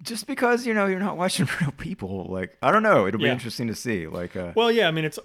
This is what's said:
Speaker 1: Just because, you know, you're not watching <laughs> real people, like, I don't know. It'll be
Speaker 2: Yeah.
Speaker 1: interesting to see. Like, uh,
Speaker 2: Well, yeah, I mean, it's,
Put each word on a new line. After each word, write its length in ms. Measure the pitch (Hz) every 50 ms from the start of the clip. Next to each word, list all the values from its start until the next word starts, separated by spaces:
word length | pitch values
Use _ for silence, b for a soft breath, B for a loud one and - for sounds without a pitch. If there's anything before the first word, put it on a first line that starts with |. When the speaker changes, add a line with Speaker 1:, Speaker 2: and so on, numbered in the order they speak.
Speaker 1:
Just 280 | 151 - 233 214 - -
because, 360 | 269 - 254 240 240 240 247
you 100 | 240 220
know, 120 | 214 196
you're 140 | 196 190 185
not 160 | 196 196 151
watching 300 | 160 180 185 - - 165 - -
<laughs> 60 | -
real 120 | 175 - -
people, 520 | - - 165 92 - 101 90 98 95 85 87
like, 260 | 92 92 92 90 - - -
I 80 | 135
don't 140 | 180 214 214
know. 220 | 220 185 131 98 95
It'll 100 | 107 107
be 80 | 110
Speaker 2:
Yeah. 60 | 117 127
Speaker 1:
interesting 340 | 123 - 113 - - 123
to 80 | 113 101
see. 320 | - - 120 110 90 80
Like, 280 | 78 82 87 87 90 -
uh, 160 | 95 90 87 85
Speaker 2:
Well, 160 | 220 233 233
yeah, 160 | 233 233 202 165
I 20 | 160
mean, 120 | 160 156
it's, 140 | 151 - - -